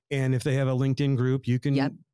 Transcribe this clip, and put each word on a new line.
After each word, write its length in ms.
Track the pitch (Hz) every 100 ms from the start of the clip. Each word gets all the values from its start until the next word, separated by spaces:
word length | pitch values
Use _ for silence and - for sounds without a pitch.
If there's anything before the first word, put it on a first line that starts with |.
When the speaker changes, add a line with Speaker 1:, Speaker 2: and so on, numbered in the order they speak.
| -
Speaker 1:
And 240 | 139 131
if 80 | 131
they 120 | 147
have 140 | 135 135
a 60 |
LinkedIn 420 | 127 135 131 143 131
group, 300 | 127 131 120
you 120 | 123
can 160 | 143
Speaker 2:
Yep. 180 | 139 139 - _